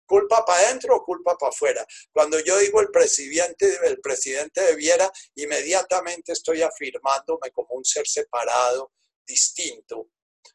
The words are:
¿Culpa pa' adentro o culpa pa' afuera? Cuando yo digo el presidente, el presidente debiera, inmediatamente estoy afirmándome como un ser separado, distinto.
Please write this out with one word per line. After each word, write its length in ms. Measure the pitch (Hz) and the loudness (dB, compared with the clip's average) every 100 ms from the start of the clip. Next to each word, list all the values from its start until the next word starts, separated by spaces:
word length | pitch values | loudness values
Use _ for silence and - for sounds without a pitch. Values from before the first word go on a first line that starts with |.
¿Culpa 400 | _ 196 202 220 | _ 2 4 2
pa' 140 | 180 180 | 4 4
adentro 380 | 220 160 - - | 4 2 0 0
o 80 | |
culpa 340 | - 170 175 170 | 0 -4 -2 -2
pa' 100 | 135 | -4
afuera? 380 | - 143 117 - - - | -2 -2 -2 -8 -16 -4
Cuando 280 | 156 151 156 | 0 0 0
yo 180 | 165 196 | 0 2
digo 220 | 202 214 | 4 2
el 100 | 202 | 2
presidente, 880 | 170 147 - 139 160 175 - 196 175 | 4 4 2 -2 -2 -2 0 0 2
el 160 | 165 131 | -2 -2
presidente 600 | 139 127 135 135 151 180 | -4 -4 -4 -6 -6 0
debiera, 500 | 185 151 156 175 190 - - 139 | 2 2 2 2 2 -2 -18 -12
inmediatamente 960 | 147 143 147 185 180 185 170 175 - | -6 -4 0 -2 0 -2 -4 -10 -8
estoy 300 | 160 - 160 | -6 -4 0
afirmándome 920 | 160 156 135 123 135 135 - 160 131 | -2 -2 -10 -6 -2 -2 -2 -8 -6
como 160 | - - 131 | -8 -8 -6
un 80 | |
ser 240 | 127 151 147 | -4 -4 -4
separado, 840 | 151 147 120 117 123 123 131 - _ _ _ | -6 -4 -4 -2 0 0 -2 -6 _ _ _
distinto. 840 | - 127 - - 254 113 _ 110 110 _ _ _ _ | -6 -2 -2 -4 -10 -12 _ -14 -14 _ _ _ _